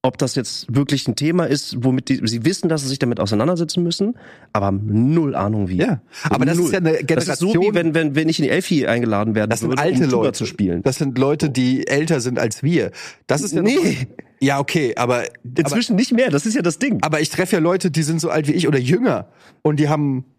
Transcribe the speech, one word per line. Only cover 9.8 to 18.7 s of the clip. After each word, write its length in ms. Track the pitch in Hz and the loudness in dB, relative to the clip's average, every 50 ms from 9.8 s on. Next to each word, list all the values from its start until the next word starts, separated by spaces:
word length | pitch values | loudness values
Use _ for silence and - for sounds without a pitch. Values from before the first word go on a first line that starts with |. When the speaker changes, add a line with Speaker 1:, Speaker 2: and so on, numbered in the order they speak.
Speaker 2:
alte 220 | 147 175 160 254 175 | 0 2 2 2 2
Speaker 1:
um 40 | 139 | 2
Tuba 140 | 127 117 113 | 2 2 2
Speaker 2:
Leute. 60 | 131 110 | 0 -2
Speaker 1:
zu 80 | - - | -2 -8
spielen. 360 | - - - 101 90 85 85 - | -8 -2 -2 0 0 0 0 0
Speaker 2:
Das 120 | 139 127 | -2 0
sind 200 | - 160 139 123 | 0 -2 -2 0
Leute, 320 | 127 131 139 151 147 160 151 | 0 2 2 2 0 -2 -2
die 380 | 120 131 127 123 131 131 - | 0 0 2 2 0 0 0
älter 340 | - 135 143 160 165 165 135 | 0 0 -2 0 0 0 0
sind 180 | 113 127 123 - | 0 -2 -2 -2
als 240 | - 113 - - - | -2 -2 -4 -2 -2
wir. 280 | 147 175 151 104 87 - - - - - _ _ | 0 0 0 0 -2 -6 -12 -18 -18 -18 _ _
Das 160 | - 127 151 | -4 -2 -2
ist 120 | - 190 147 | -2 -2 -2
ja 100 | 160 175 | 0 2
noch 60 | 214 | 2
Speaker 1:
Nee. 380 | 269 381 339 - - 127 131 - - - - _ _ _ | 2 2 2 0 0 -2 -6 -8 -10 -20 -20 _ _ _
Speaker 2:
Ja, 200 | 135 135 139 139 | 0 0 0 0
okay, 340 | 143 - - 165 143 120 110 | -2 -2 -2 0 0 0 0
aber, 280 | 113 120 120 123 120 101 - - - - | 0 0 0 0 0 -2 -6 -10 -14 -16
Speaker 1:
Inzwischen 500 | 123 127 160 156 143 147 226 240 - 220 | -4 -2 -2 0 0 0 -2 0 0 2
Speaker 2:
aber 60 | 180 | 0
Speaker 1:
nicht 140 | 254 - 247 | 2 2 2
mehr, 160 | 226 262 233 | 2 2 2
das 160 | 143 143 - | 2 0 0
ist 100 | 226 214 | 0 -2
ja 60 | - | 0
das 180 | 170 175 - - | 0 0 0 0
Ding. 200 | 254 285 226 - | -2 -2 0 0
Speaker 2:
aber 180 | - 151 151 151 | 0 0 0 0
ich 100 | 156 - | -2 -2
treffe 280 | - - 185 180 220 | 0 -2 0 0 2
ja 40 | 175 | 2
Leute, 300 | 156 170 185 185 - 185 | 4 2 2 2 0 0
die 120 | 139 160 156 | 0 0 0
sind 180 | 143 165 160 | 0 -2 -2
so 80 | 160 160 | -2 0
alt 180 | - 151 147 | 0 0 0
wie 60 | 143 - | 2 0
ich 140 | 185 170 | 2 2
oder 100 | - | 2